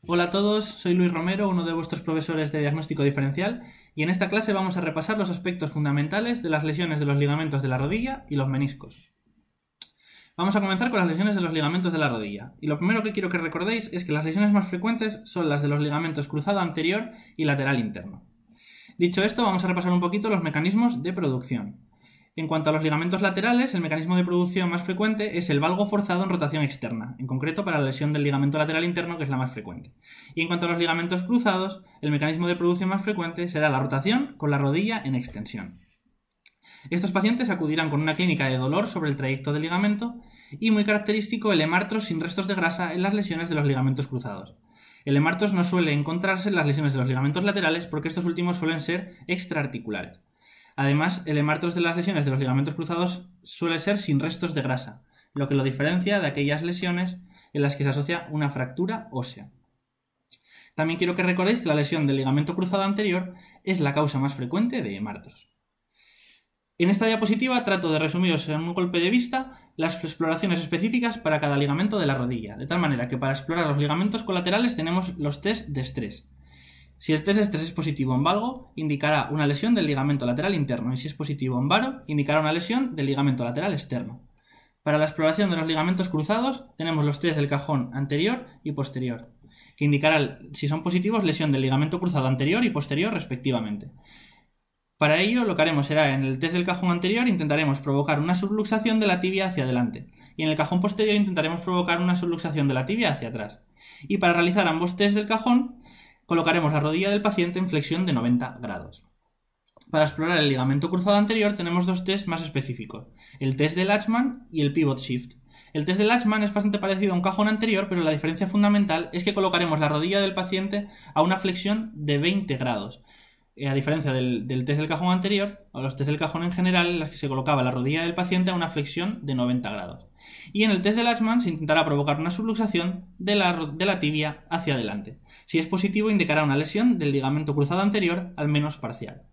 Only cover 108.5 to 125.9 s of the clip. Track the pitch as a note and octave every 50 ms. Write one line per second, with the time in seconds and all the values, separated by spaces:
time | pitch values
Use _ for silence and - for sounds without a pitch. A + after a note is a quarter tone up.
108.5 | - A#2+ A#2+ G#2 F#2+ F2 - - - - _ _ _ _ _ _ _ _ _ _
109.5 | _ _ _ _ _ _ - - - D#3 D3+ D3 - - D#3 E3+ F3+ D#3+ D3+ C#3+
110.5 | C3+ C3 B2+ C3+ C3+ C#3+ D3 F3 F#3 F3+ F3+ G#3 G3+ G3+ G#3 G#3 A3+ A3 G#3 G#3
111.5 | G3+ - F3 E3+ E3+ F3+ F3 F#3 F3+ F3+ - F#3+ F#3+ G3+ G3 F3+ E3 E3 E3 D3+
112.5 | - C3+ C3 C#3 B2 - G#2+ - - G#2 - - - - - - - - C#3 C3+
113.5 | C3 C3+ D3 D#3 D#3+ F3+ F#3 G3 G3+ G#3 G#3 A3+ A3+ A#3+ C4 C4+ A#3+ - - -
114.5 | - D#3+ C#3+ C#3+ C#3+ E3 D#3 C#3 B2+ B2 - - B2+ B2 - - - - - -
115.5 | - - - - - D#3 D3 E3+ F#3 G3+ G#3 G#3+ A#3+ A#3+ A#3 G#3+ G#3+ G#3+ G#3 G3+
116.5 | G3+ G#3 G3+ G#3 G3+ G3+ - F#3+ G3 F#3+ G#3 G3 F3+ F3+ F3+ G3 F#3 G3+ G#3 G#3+
117.5 | A3 G#3+ A3+ A3+ G#3 F#3+ G3+ G3 F#3 F3 E3 D#3 D#3 C#3+ - D#3+ E3 E3+ G3 F3+
118.5 | F#3+ G#3 G#3 G#3 G#3 G#3 G3+ G3+ D#3+ D#3+ E3+ - - F3 F3+ - G#3+ G#3 F#3+ F#3
119.5 | E3+ F3 F3 E3 D#3 D3+ D#3 D3 D3+ D3+ D#3 F3+ G3 G3+ G3 F#3+ F#3+ F#3+ F3+ F3+
120.5 | G3 F#3+ F#3+ G3 G3+ G3+ G3+ G3+ - - - - - D3+ D#3+ F3+ F#3 F#3 - F#3+
121.5 | F3 F3+ - G3 G#3+ A3+ A3 - - D3+ D3+ D3 C#3+ C#3+ D3+ F3 F#3+ G3 F#3+ -
122.5 | C#3 B2 B2+ B2 A#2 G#2 G2 G2+ - - _ _ - - - _ _ _ _ _
123.5 | _ - C#3 C#3 C#3 C#3 C3+ D3 D3+ D#3+ D3 C#3 C3 C3 B2+ B2+ B2 A2 G#2+ B2
124.5 | B2+ B2+ B2+ C3+ C#3+ D3 D#3 D#3 E3 D3+ F3+ F3+ F#3 F#3 F3+ G3 G#3 G3 G3+ G3+
125.5 | G3+ - - _ - B2 C3 C3+